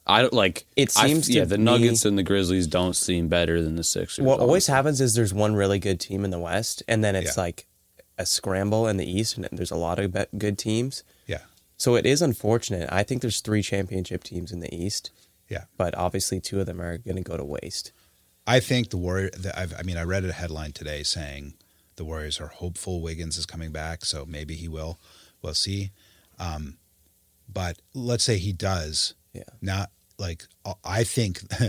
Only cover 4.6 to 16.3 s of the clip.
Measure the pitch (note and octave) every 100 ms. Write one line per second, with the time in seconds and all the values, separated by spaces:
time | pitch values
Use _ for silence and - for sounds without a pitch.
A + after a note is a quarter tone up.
4.6 | - C3+ D3 C3+ B2+ A2+ G#2 G2 G#2+ G#2
5.6 | G2 G2 G2+ F2+ - G2 G2+ F2 E2+ F#2+
6.6 | A2 - - A2+ G#2+ F#2+ - - F2 -
7.6 | - _ _ - _ - F#2 - G2 F#2+
8.6 | G2+ A2 A2+ G2 D#2+ F#2+ A2 - - -
9.6 | F2 E2 E2 F2+ G2 G2 - G2+ G#2 G2+
10.6 | A2 A2 C3+ - - _ - E2 - _
11.6 | _ - B2 A#2+ B2 D3 D#3+ A2 G#2+ A2+
12.6 | - F2+ C2+ F2+ G#2 C3 A#2 - A2 G#2+
13.6 | - G2 F#2 F#2+ F2+ F2+ - F2 E2+ F2
14.6 | E2+ E2+ F#2+ - - - _ _ _ G2
15.6 | - - F2 - F2+ G2 -